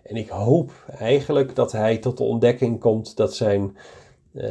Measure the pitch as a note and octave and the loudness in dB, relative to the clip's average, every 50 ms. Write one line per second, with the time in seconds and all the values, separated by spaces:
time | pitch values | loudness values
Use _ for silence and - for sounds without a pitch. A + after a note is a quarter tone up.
0 | - - G#2+ A2+ G#2+ - - G2 G#2+ A#2+ D3+ E3+ C#3+ - - - - - - - | -16 -10 -10 -8 -8 -8 -6 0 2 4 4 4 2 0 -8 -18 -20 -18 -12 -4
1 | G#2+ A2+ C#3 C#3 C3+ - D3 C#3 C3+ - - B2+ A#2+ - - G#2+ G#2+ A2+ A2+ A2 | 0 2 2 2 2 0 0 0 0 0 0 -2 -2 -2 0 0 0 0 0 0
2 | - B2+ A#2+ - A#2+ A#2 A2+ A2+ A#2+ A#2+ A#2+ - C3 A#2 A2+ G#2 - A2+ A2 A2+ | -2 -4 -2 -2 -2 -2 0 2 4 2 4 2 0 -2 -2 0 2 2 2 0
3 | A2+ - - - A2 G2+ - - A2+ G#2+ G2+ G2+ G2+ G2 - - - - - - | -2 -6 -2 -2 -2 -2 -2 -2 0 0 0 0 -2 -4 -8 -12 -20 -20 -20 -20
4 | - _ _ _ _ _ - - - G#2+ | -20 _ _ _ _ _ -14 -10 -8 -6